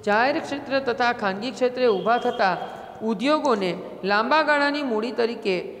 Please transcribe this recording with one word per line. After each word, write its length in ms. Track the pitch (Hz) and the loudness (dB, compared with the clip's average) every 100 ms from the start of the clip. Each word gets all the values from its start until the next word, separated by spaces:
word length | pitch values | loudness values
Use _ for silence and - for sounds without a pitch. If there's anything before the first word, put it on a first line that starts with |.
જાહેર 360 | - 208 254 320 | 0 2 2 0
ક્ષેત્ર 400 | - 285 247 269 | -4 -8 -2 -2
તથા 340 | 269 233 240 | 0 0 0
ખાનગી 380 | 240 208 196 247 | 0 -2 -2 -6
ક્ષેત્રે 360 | - 247 254 247 | 0 0 2 2
ઊભા 300 | 190 180 240 | 4 2 2
થતા 400 | 240 240 196 170 - - - - | 0 2 2 0 -6 -12 -14 -6
ઉદ્યોગોને 760 | 220 214 254 302 277 220 190 175 - - | -4 0 2 2 2 2 0 -4 -8 -6
લાંબા 400 | 185 208 233 302 | 0 0 4 2
ગાળાની 380 | 302 294 285 285 | 4 2 2 0
મૂડી 300 | 277 214 233 | -2 -2 -2
તરીકે 500 | 226 233 240 202 180 - - | 0 -2 -2 -2 -2 -4 -12